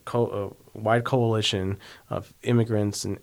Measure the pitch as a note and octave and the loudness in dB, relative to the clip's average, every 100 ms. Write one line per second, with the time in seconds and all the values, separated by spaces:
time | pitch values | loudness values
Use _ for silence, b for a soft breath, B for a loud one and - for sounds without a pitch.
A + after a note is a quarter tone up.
0 | - B2 A#2 G2+ G2 - - - G#2+ A#2 | -4 0 0 -2 -8 -10 -18 -6 2 2
1 | A#2+ C3 A#2 A2 G#2 G2+ F#2+ G2 B B | 4 2 2 2 0 0 -2 -4 B B
2 | _ - - - - A#2+ A2+ A2 G#2 G2+ | _ -8 -8 -10 0 2 4 2 0 -2
3 | G2 F#2+ | -6 -6